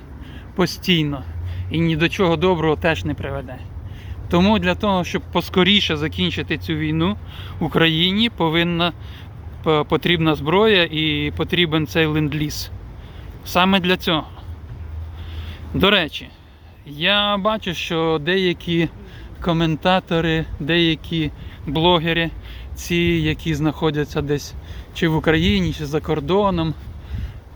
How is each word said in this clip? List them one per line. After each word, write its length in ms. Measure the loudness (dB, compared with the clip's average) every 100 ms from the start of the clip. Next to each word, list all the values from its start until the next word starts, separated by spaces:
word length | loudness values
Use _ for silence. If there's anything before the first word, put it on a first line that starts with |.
| -6 -16 -14 -14 -8
постійно. 680 | -2 -2 -2 0 2 0 -4 -8 -8 -6 -6 -4
І 100 | 0
ні 160 | 2 2
до 120 | 0
чого 280 | 2 2 4
доброго 400 | 2 2 2 2
теж 280 | 2 0
не 100 | -2
приведе. 420 | -4 -6 -6 -8 -12 -12 -12 -12 -12 -12 -10 0
Тому 280 | 4 6 4
для 160 | 2
того, 300 | 2 2 2
щоб 180 | 0 -4 -2
поскоріше 640 | -2 0 4 6 6 4 0
закінчити 640 | -2 0 -2 -2 -2 -4
цю 160 | -2
війну, 420 | -2 0 0 0 -2 -8 -12 -10 -4
Україні 680 | 0 4 4 4 2 2 0
повинна, 640 | 2 2 2 2 2 0 -2 -12 -14 -16 -16 -14 -4
п-, 200 | 2 2
потрібна 500 | 2 0 2 2 4
зброя 540 | 2 2 4 6 6 4
і 420 | 2 0 0 -2 -2
потрібен 500 | 0 2 2 2 0
цей 200 | 2 2
ленд-ліз. 640 | 2 0 0 -4 -4 -10 -12 -14 -16 -16 -16 -14 -14
Саме 360 | -2 2 4 4
для 160 | 4 2
цього. 300 | 2 0 -2 -12 -14 -14 -12 -12 -10 -10 -10 -12 -12 -10 -10 -12 -6
До 160 | 2 4
речі, 380 | 4 2 -6 -14 -18 -20 -20 -20 -20 -14
я 500 | -2 2 2 2 2
бачу, 380 | 0 -2 -4
що 460 | -4 -2 0 2 0
деякі 640 | 2 2 2 0 0 0 0 -2 -16 -16 -16 -6
коментатори, 1040 | 0 2 2 2 2 2 2 0 2 0 -2 -6
деякі 680 | 0 2 4 0 -2 -2 -2 -6 -14 -12 -4
блогери, 640 | 2 6 4 4 0 0 -4 -14 -14 -12
ці, 220 | -10 -2 2
які 580 | 2 2 2 0 -2
знаходяться 680 | 0 0 2 0 0 -2 -2
десь 320 | 0 -2 -4 -14 -12 -14 -10
чи 140 | 0 2
в 80 | 2
Україні, 560 | 4 4 4 2 2
чи 140 | -2 -2
за 140 | -4
кордоном, 720 | -2 -2 2 2 2 2 -2 -4 -10 -14 -10 -8 -8 -10 -10